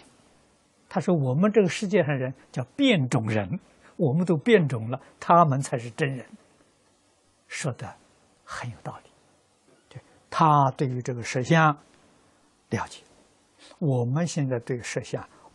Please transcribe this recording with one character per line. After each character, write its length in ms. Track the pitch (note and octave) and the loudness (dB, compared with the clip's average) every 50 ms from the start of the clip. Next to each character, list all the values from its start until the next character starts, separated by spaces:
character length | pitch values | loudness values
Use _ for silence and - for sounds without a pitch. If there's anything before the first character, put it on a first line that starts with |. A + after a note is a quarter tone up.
| - _ _ _ _ _ _ _ _ _ _ _ _ _ _ _ _ | -6 _ _ _ _ _ _ _ _ _ _ _ _ _ _ _ _
他 140 | - - F3 | -8 -6 -4
说 80 | - F#3 F3 | 0 0 0
：“我 160 | D#3 C3+ B2+ B2 | 0 0 0 0
们 180 | D#3 G3 A3 | 2 2 2
这 80 | G3+ A#3 | 4 4
个 80 | G3 | 2
世 200 | D#3 - - A3 | 2 0 -4 -4
界 160 | F3+ - F3 D#3+ | 0 0 2 2
上 120 | D3 C#3+ | 0 -2
人 160 | B2+ B2+ C3 - - - _ | -2 -4 -6 -8 -12 -18 _
叫 120 | - D3 B2 - _ | -10 -10 -10 -8 _
变 340 | - C#4 C4 G#3+ D#3 B2+ B2 | 0 2 4 4 2 2 0
种 160 | - A#2 A2 | 0 0 0
人， 340 | A2 A2 G#2+ G2 F#2 D3+ - - _ _ _ _ - _ | 0 0 -2 -2 -2 -6 -10 -10 _ _ _ _ -16 _
我 180 | - F3+ C3 C3+ | -2 0 0 2
们 100 | E3+ F#3 | 0 0
都 140 | F#3 E3+ | 0 0
变 300 | C#3 - A#3+ A3+ F#3+ D#3 | 0 2 4 4 4 4
种 240 | B2+ B2+ A2 A2 A#2 | 2 -2 -4 -6 -6
了， 100 | A#2+ - - - _ _ | -8 -10 -10 -16 _ _
他 240 | - - F3 E3+ E3+ | 2 6 6 8 8
们 160 | D3 C3+ C#3 | 6 4 0
才 160 | C3+ - C#3+ | -2 -4 -6
是 140 | A#2 A#2 A#2+ | -6 -6 -8
真 180 | - - D#3 | -6 -4 -4
人。” 160 | C3+ C3+ B2 - - - - _ _ _ _ _ _ _ _ _ _ _ _ _ _ _ _ _ _ _ _ _ - | -4 -4 -8 -12 -16 -20 -20 _ _ _ _ _ _ _ _ _ _ _ _ _ _ _ _ _ _ _ _ _ -16
说 220 | - - - C#3 | -12 -8 -6 -6
得 240 | A#2 - B2 G2+ - - _ _ _ _ _ _ _ _ _ | -6 -8 -10 -16 -16 -20 _ _ _ _ _ _ _ _ _
很 240 | - - - - A#2+ | -14 -14 -12 -10 -12
有 80 | A2 - - | -12 -12 -14
道 120 | - - - - | -14 -14 -14 -18
理。 60 | _ _ _ _ _ _ _ _ _ _ _ _ _ _ _ _ - | _ _ _ _ _ _ _ _ _ _ _ _ _ _ _ _ -20
对， 100 | - - - _ _ _ _ _ | -20 -20 -20 _ _ _ _ _
他 400 | - - E3 D#3 D3 C#3+ C#3 C3 - | 0 2 4 6 6 6 4 2 0
对 100 | - D3+ | -2 -4
于 140 | B2+ B2 B2 | -4 -4 -4
这 140 | A#2 C#3 B2 | -6 -6 -8
个 80 | A#2+ A2 | -8 -8
实 200 | - - C3 A#2+ | -6 -4 -4 0
相 320 | - E3 D#3+ D#3+ D3+ D3 - - _ _ _ _ _ _ _ _ _ _ _ _ _ _ _ _ _ | 4 4 6 6 4 2 0 -8 _ _ _ _ _ _ _ _ _ _ _ _ _ _ _ _ _
了 160 | A2+ - - | -6 -6 -6
解， 160 | - - - - _ _ _ _ _ _ _ _ _ _ _ - - - - | -10 -14 -20 -20 _ _ _ _ _ _ _ _ _ _ _ -20 -20 -10 -6
我 260 | F#3 C#3 C3 B2 A#2 | -2 -2 0 0 -2
们 220 | A#2+ C3 E3 F3 | -2 -2 -2 -4
现 200 | - - D#3+ C#3 | -4 -4 -4 -4
在 120 | C3 C3 A#2+ | -2 -4 -4
对 200 | - - C3 A#2+ - | -4 -6 -8 -8 -8
实 200 | - - C3 G#2 | -8 -8 -8 -8
相 240 | - - A#2 - - - - - - | -6 -10 -10 -12 -14 -20 -20 -20 -14